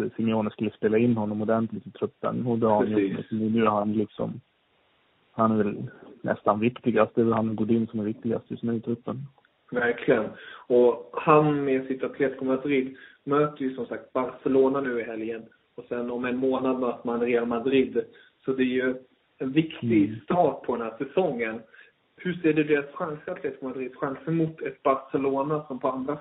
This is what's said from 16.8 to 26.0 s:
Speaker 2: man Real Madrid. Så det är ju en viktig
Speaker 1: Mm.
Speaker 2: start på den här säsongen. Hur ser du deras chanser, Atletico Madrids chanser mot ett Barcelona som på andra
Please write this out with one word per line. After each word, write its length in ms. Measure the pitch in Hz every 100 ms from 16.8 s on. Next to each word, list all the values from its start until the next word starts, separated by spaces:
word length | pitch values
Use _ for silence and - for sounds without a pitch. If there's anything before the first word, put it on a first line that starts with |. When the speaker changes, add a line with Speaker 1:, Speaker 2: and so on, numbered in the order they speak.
| 123 117 123
Speaker 2:
man 140 | 117
Real 240 | 120 120 117
Madrid. 580 | 117 131 135 117 117 - - - _ -
Så 80 |
det 100 | 131
är 20 | 127
ju 300 | 127 131 127 - _ _ -
en 140 | 135
viktig 540 | 151 160 - 120 110 104
Speaker 1:
Mm. 100 | 113
Speaker 2:
start 440 | - 180 156 -
på 120 | - 117
den 100 | 113
här 100 | -
säsongen. 640 | 135 185 180 120 113 113 - - - _ _ _
Hur 180 | 180
ser 200 | 170 160
du 100 | 156
deras 220 | 151 147 139
chanser, 380 | - 170 151 -
Atletico 340 | - 143 - 131
Madrids 280 | 131 127 -
chanser 340 | 143 131 -
mot 300 | 165 160 -
ett 220 | 139 -
Barcelona 800 | 143 135 - 143 139 139 147 156 -
som 120 | 127
på 80 | 135
andra 280 | 131